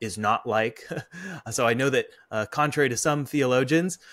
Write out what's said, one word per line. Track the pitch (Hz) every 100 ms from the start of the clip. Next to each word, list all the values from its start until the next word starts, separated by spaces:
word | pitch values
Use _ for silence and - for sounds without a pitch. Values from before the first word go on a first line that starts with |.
is | 110 95
not | 104 113 120
like. | 110 113 - -
<laughs> | 165 - 175 190 175 -
So | 113 117
I |
know | 120 135
that, | 127 - - _
uh, | 110 104
contrary | - 147 147 135
to | 117
some | 160 147 135
theologians, | 147 127 127 127 165 180 - -